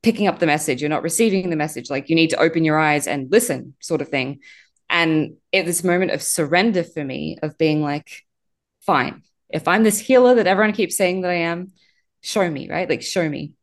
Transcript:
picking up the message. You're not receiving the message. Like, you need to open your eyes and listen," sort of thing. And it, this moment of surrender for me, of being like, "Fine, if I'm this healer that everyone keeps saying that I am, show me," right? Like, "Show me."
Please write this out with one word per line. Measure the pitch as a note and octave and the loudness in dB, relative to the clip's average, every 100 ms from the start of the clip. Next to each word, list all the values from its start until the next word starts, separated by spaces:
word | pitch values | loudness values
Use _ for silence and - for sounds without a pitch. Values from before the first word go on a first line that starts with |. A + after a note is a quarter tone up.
picking | A3+ A3+ G3+ | 2 2 0
up | F3+ | 2
the | D#3+ | 0
message. | D3+ D3+ B2+ | 0 0 -2
You're | D3 D3+ | -2 -2
not | |
receiving | E3 - A3+ F#3+ F3+ | -2 2 2 2 0
the | D#3+ | -2
message. | D3+ C#3+ - | -4 -6 -6
Like, | C#3 C#3 | -6 0
you | |
need | E3 D#3+ | 2 2
to | D#3+ | 4
open | D#3+ E3 | 2 2
your | D#3+ D3+ | 2 2
eyes | D#3 D3 - | 2 2 0
and | C#3+ C3 | -4 2
listen," | G#3 B3 C3 - - | 2 2 -6 -10 -18
sort | - D#3 | -6 -4
of | C#3+ | -2
thing. | C#3 B2+ C#3+ - - _ _ _ | -4 -4 -8 -18 -20 _ _ _
And | E3+ E3 D#3 D3 - _ | 0 2 2 -2 -8 _
it, | F#3+ E3+ | -2 0
this | E3+ | -2
moment | F3+ F3 F#3 | 0 0 0
of | - | -2
surrender | - - D3 F3 A3 F#3 | -4 -4 0 2 2 0
for | E3+ - | -4 -8
me, | C#3 C3+ D#3 D#3+ | -8 -6 -8 -6
of | D#3 - | -10 0
being | D#3+ D3+ | 0 2
like, | D3 D3 - - _ _ _ _ _ _ | -2 -6 -10 -20 _ _ _ _ _ _
"Fine, | - D3+ B2+ - _ _ _ | 0 0 0 -8 _ _ _
if | E3 E3 | -6 0
I'm | F#3+ | 2
this | A3 G3+ | 2 0
healer | - B3+ B3 A#3+ | 2 6 6 6
that | F#3 | 4
everyone | F#3+ G#3+ | 2 2
keeps | G#3 F3 - | 0 -4 0
saying | F#3 F#3 | 0 0
that | F3+ | -2
I | F3 E3 | -2 -2
am, | E3+ F#3+ _ _ _ _ _ | -4 -10 _ _ _ _ _
show | - G#3+ F3+ | -6 -2 0
me," | C#3+ - | -2 -6
right? | E3+ F3+ | -6 -2
Like, | - | -4
"Show | - F#3+ D#3+ | -2 -4 -2
me." | C#3+ D3+ _ | -4 -10 _